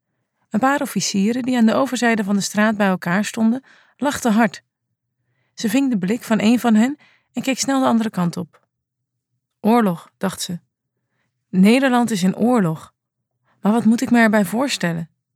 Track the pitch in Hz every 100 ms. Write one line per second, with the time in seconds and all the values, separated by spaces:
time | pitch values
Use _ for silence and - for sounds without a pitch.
0 | _ _ _ _ _ 214 262 285 277 202
1 | - 196 196 240 247 254 220 220 269 240
2 | 240 226 196 202 180 196 214 208 202 185
3 | - 180 208 - 226 247 - _ _ _
4 | 277 277 247 208 226 - - _ _ _
5 | _ _ _ _ _ - 226 233 277 226
6 | 180 233 - 214 208 240 240 214 240 294
7 | _ _ _ - 247 262 - 269 262 233
8 | 220 185 170 160 170 _ _ _ _ _
9 | _ _ _ _ _ _ 202 240 208 165
10 | - _ 190 - - 175 - _ _ _
11 | _ _ _ _ _ 185 190 247 269 247
12 | 233 220 185 - 220 254 175 160 - _
13 | _ _ _ _ _ _ 196 226 214 233
14 | 262 240 226 214 185 220 269 - 175 165
15 | 165 _ _